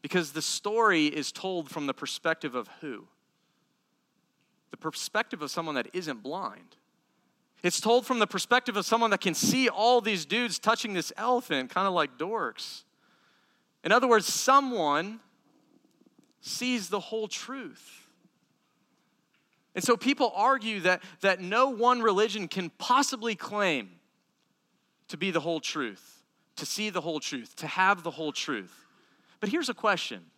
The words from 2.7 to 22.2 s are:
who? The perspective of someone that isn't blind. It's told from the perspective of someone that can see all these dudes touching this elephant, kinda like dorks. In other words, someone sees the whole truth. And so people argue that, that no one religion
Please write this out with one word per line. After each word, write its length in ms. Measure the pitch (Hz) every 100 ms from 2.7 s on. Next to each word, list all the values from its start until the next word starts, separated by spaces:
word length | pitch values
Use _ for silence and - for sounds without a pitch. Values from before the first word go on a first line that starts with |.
| -
who? 280 | 151 113 - _ _ _ _ _ _ _ _ _ _ _ _ _ _ _ _
The 60 | -
perspective 640 | 160 - - 160 156 214
of 80 | 147
someone 240 | - 165
that 140 | 143 117
isn't 300 | 180 165 120
blind. 540 | 123 170 151 101 - _ _ _ _ _ _ _ _ _
It's 160 | 175 -
told 280 | 214 240 247
from 140 | 247
the 60 | 208
perspective 500 | 190 - 247 254 208
of 100 | 180
someone 240 | 226 226
that 100 | 196
can 140 | 196
see 340 | 156 - 254 254
all 320 | 175 226 247
these 240 | 208 196
dudes 340 | 147 214 240 175
touching 360 | - 233 214
this 180 | 190 - -
elephant, 580 | 226 247 254 143 127
kinda 160 | - 196
like 260 | 180 143 127
dorks. 680 | 165 220 139 107 - - _ _ _ _ _ _ _ _ _ _
In 80 | -
other 160 | 220 254
words, 180 | 226 180
someone 920 | - - 269 277 240 156 143 185 220 _ _ _ _ _ _ _ _ _ _ _ _
sees 480 | - - 247 247 180
the 120 | 196
whole 280 | - 220 214
truth. 720 | - - 269 196 - - - _ _ _ _ _ _ _ _ _ _ _ _ _ _ _ _ _
And 80 | -
so 140 | 185 233
people 360 | 247 285 254
argue 460 | 190 226 262 214 214
that, 220 | 175 180 - -
that 180 | 196 185
no 300 | 180 214 269
one 320 | 233 233 247
religion 440 | 226 190